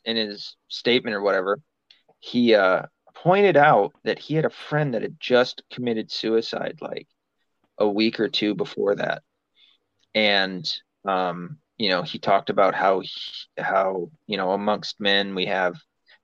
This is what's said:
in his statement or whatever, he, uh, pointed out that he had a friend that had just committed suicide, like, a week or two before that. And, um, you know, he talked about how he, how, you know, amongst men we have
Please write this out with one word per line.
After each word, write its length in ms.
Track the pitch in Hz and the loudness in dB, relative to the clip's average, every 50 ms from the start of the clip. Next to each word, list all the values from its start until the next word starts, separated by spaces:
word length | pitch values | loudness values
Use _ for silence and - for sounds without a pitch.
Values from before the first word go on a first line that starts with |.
| - | -8
in 100 | 117 117 | -6 -4
his 380 | 113 107 104 101 101 - - - _ _ - | -4 -4 -6 -8 -12 -14 -18 -18 _ _ -16
statement 460 | - - - 120 120 127 92 117 104 | -12 -4 0 0 0 2 0 -2 -4
or 60 | 98 | 0
whatever, 380 | 101 98 98 95 92 98 104 147 _ _ _ _ _ _ - _ _ _ _ _ | 0 0 0 0 0 0 -2 -2 _ _ _ _ _ _ -20 _ _ _ _ _
he, 360 | - - - 123 120 117 110 | -12 -4 0 2 4 6 6
uh, 280 | 101 95 92 92 82 - - _ _ _ _ - | 6 6 4 2 2 0 -6 _ _ _ _ -12
pointed 440 | - - 170 185 202 202 196 151 | -2 2 4 4 6 6 6 6
out 340 | 143 143 151 135 107 98 - _ _ - | 6 6 8 6 6 4 0 _ _ -4
that 140 | 110 98 - | -4 -4 -4
he 160 | - - 147 | -4 -4 -2
had 100 | 160 151 | 0 0
a 40 | - | -2
friend 440 | - - - - 151 147 151 139 117 | -4 -6 -10 -4 -2 -2 -2 0 -2
that 80 | 104 | -4
had 180 | - - - - | -4 -6 -10 -8
just 440 | - - 127 120 127 - - - - - | -2 2 4 4 2 2 -2 -14 -16 -14
committed 420 | - 127 123 120 113 110 104 - | -10 -6 -4 -2 -2 -2 -4 -6
suicide, 640 | - - - 110 113 113 113 - - - - - - - | -8 -4 -2 0 2 0 0 0 -6 -6 -6 -6 -8 -10
like, 260 | - - - - - _ _ _ _ _ _ _ _ _ _ _ _ _ - | -10 -10 -10 -10 -12 _ _ _ _ _ _ _ _ _ _ _ _ _ -4
a 100 | - 107 | 0 0
week 320 | 104 101 107 110 117 110 - | 0 2 2 2 2 2 0
or 100 | 107 98 | -2 -2
two 260 | - - 107 104 101 | -2 -2 0 0 -2
before 400 | 92 101 - - 107 101 98 101 | -2 -4 -6 -4 -2 0 0 0
that. 260 | - - - - - _ _ _ _ _ _ _ _ _ _ _ _ _ _ _ _ _ _ - | 0 -2 -4 -4 -6 _ _ _ _ _ _ _ _ _ _ _ _ _ _ _ _ _ _ -2
And, 520 | 110 107 104 101 98 95 95 95 90 80 - - - _ _ _ _ - | 2 2 4 2 2 0 -2 -4 -8 -8 -8 -10 -10 _ _ _ _ -4
um, 540 | 98 95 92 92 90 85 87 87 - 151 - _ _ _ | -2 0 0 0 -2 -4 -6 -10 -12 -14 -18 _ _ _
you 120 | - 107 98 | -6 -2 -2
know, 120 | 92 87 | 0 -2
he 180 | 82 - - - | -2 -6 -10 -4
talked 300 | - 107 98 98 - - | 0 2 2 2 2 0
about 240 | 98 101 98 92 - | 2 2 2 2 2
how 280 | - 92 98 95 92 | 2 2 2 2 2
he, 80 | - - - - - - - - - _ - | -2 -8 -12 -14 -14 -14 -16 -18 -18 _ -10
how, 520 | - - 95 92 95 95 95 95 92 87 80 _ _ _ | -8 -4 0 0 0 0 0 -2 -4 -6 -8 _ _ _
you 100 | - 104 | -6 -4
know, 140 | 95 95 92 | -2 -2 -2
amongst 480 | 98 101 104 104 104 98 - - - - | -2 0 0 -2 -2 -2 -4 -12 -10 -4
men 360 | 101 98 98 101 101 98 98 | 0 0 2 2 0 -2 -2
we 100 | 92 92 | -4 -2
have 300 | 98 98 95 92 90 90 - _ _ _ _ _ _ - _ | -2 0 0 0 -2 -2 -6 _ _ _ _ _ _ -20 _